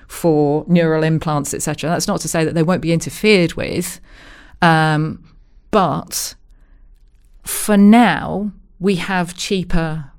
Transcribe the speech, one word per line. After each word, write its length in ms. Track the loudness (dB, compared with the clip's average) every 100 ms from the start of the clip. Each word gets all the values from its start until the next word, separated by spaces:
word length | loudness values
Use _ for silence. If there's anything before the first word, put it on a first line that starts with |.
| -20
for 580 | -4 0 2 2 0 2
neural 360 | 2 2 0
implants, 500 | 0 -2 -2 -4 -4
et 80 | -8
cetera, 280 | -8 -6 -4
that's 180 | -4 -4
not 140 | -4
to 60 | -4
say 160 | -2
that 100 | -2
they 100 | 0
won't 180 | 0 0
be 120 | -2
interfered 600 | -4 -4 -2 2 4 2
with. 460 | -2 -6 -6 -8 -12 -20 -20 -20 -20 -20 0
Um, 640 | 2 4 2 0 -2 -8 -18 -20 _ -20 _
but 640 | 0 0 -2 -8 -10 -10 -14 _ -20 _ -20 -20 _ _ _ _ -18
for 340 | -12 -6 2 6
now, 720 | 8 8 6 2 -4 -6 -8 -12 _ -4
we 160 | -2 -2
have 400 | -2 -4 -4 -8
cheaper, 760 | -4 -4 0 0 0 -6 -12